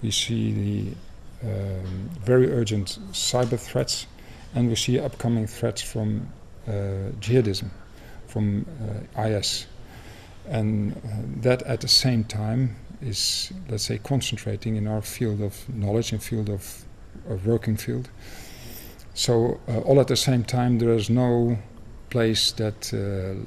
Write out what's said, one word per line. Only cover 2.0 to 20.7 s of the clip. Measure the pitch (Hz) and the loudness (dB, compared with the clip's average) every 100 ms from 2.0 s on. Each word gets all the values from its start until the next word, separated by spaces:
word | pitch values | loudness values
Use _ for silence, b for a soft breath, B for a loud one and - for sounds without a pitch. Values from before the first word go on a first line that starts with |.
| 101 - | -6 -4
very | 104 127 131 | 6 8 8
urgent | 135 110 107 92 - 98 | 4 2 2 0 -6 -8
cyber | - - 123 123 120 | -4 0 2 2 0
threats, | - 131 127 - - B B B B | 0 -2 0 -2 -6 B B B B
and | 120 120 | 2 2
we | |
see | 113 - 123 | 2 2 2
upcoming | 143 - 117 117 110 | 0 -2 0 2 0
threats | - 117 101 | -2 -2 -2
from, | - 120 107 107 - - - - - | -4 -2 0 0 -4 -12 -16 -12 -6
uh, | 101 98 98 98 104 | -4 -2 -2 -4 -4
jihadism, | 101 127 107 95 - - B B B B - | 4 4 4 0 -4 -10 B B B B -6
from, | 110 104 101 - 139 | 0 2 0 -2 -6
uh, | 107 104 - - 110 | -6 -6 -6 -2 0
I | |
S. | 104 95 - - - B B B B B B - | 2 0 -2 -6 -14 B B B B B B -4
And, | 127 151 107 104 | 0 2 2 0
uh, | - - 107 - - | -2 -6 -6 -6 0
that | 123 127 | 2 2
at | - 117 | 2 -2
the | 131 | 4
same | - 131 120 | 4 6 4
time | 110 107 107 117 131 104 - - | 2 -2 0 2 2 -2 -12 -10
is, | 131 101 - - - 190 160 | -6 -2 -2 -2 -4 -8 -4
let's | 107 | -4
say, | - 113 | -2 -2
concentrating | - 139 - 110 - 104 110 110 | 0 0 0 -2 -4 -4 -2 0
in | 107 | 0
our | 107 | 0
field | 104 - 117 104 | -2 -2 0 0
of | 104 - - | -2 -4 -8
knowledge | 123 101 110 110 | -2 2 2 2
and | 110 | -2
field | - 113 107 | -2 -2 -2
of, | 101 - - - - - - - | -4 -6 -14 -16 -18 -16 -14 -8
of | 95 101 | -2 2
working | 113 113 107 | 2 2 0
field. | - 120 127 B B B B B B B B B - | -2 -4 -6 B B B B B B B B B -12
So, | - - 117 117 - - | -2 4 4 4 2 -2
uh, | 110 | 0
all | - 139 | 6 8
at | 123 | 8
the | 123 | 4
same | - 123 | 4 4
time, | 104 127 123 | 4 2 4